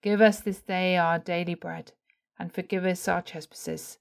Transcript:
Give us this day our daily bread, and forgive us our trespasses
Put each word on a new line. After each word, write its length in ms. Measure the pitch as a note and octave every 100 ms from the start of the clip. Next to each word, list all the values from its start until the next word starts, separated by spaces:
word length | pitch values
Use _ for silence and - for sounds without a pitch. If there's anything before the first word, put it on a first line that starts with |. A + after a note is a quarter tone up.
Give 200 | G#3 G3+
us 180 | A3 G#3
this 220 | - F#3+
day 340 | - F#3 F#3 F3+
our 240 | E3+ E3
daily 340 | E3 F3 F3
bread, 380 | E3+ E3+ E3 D#3+ _ _ _ _ _
and 140 | F3
forgive 320 | - F#3 F#3+ F#3
us 240 | F3+ -
our 120 | F3
trespasses 760 | F3 E3 - - - D#3+ - -